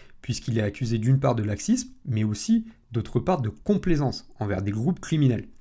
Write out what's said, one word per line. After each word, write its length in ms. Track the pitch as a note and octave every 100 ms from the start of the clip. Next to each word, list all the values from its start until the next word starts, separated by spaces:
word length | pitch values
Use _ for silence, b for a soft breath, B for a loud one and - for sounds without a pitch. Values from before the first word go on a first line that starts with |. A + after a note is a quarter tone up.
| B B
puisqu'il 380 | - A#2 - A2
est 40 |
accusé 360 | G#2 - A#2 A2+
d'une 200 | A#2 C3+
part 160 | C3+
de 100 | A2+
laxisme, 480 | G#2 G2+ - B3+ - -
mais 200 | - G#2+
aussi 420 | G#2+ G#2+ - A3+ A3+ B -
d'autre 280 | A2+ G#2+ B2
part 200 | - F3
de 80 | A2
complaisance 800 | - - G3 F#3 D3+ C3+ - - -
envers 220 | G#2 F#2+
des 100 | G2
groupes 300 | G#2+ C#3+ F3
criminels. 480 | - D#3 C3+ G#2+ - -